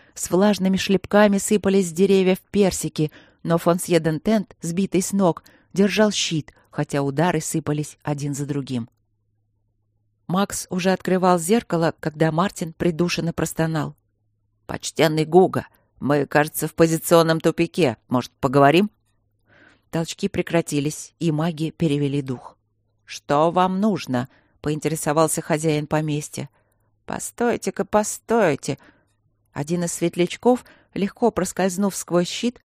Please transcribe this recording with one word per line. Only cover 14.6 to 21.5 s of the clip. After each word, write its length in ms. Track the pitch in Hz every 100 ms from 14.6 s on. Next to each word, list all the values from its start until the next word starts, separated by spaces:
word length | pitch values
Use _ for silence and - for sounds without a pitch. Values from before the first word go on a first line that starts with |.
| -
«Почтенный 600 | - - - 156 156 156
Гуга, 400 | 170 175 123 - _ _ -
мы, 240 | 123 147 139
кажется, 400 | 151 151 - 156
в 60 |
позиционном 680 | - 165 160 - 170 165 165
тупике. 580 | 165 156 170 - 147 110 -
Может, 240 | 123 - _
поговорим?» 500 | 135 139 139 160 208 _ _ _ _ _ _ _ _ _ _
Толчки 380 | 165 165 - 196
прекратились, 840 | - 175 170 160 147 143 - - -
и 120 | 170
маги 380 | 151 170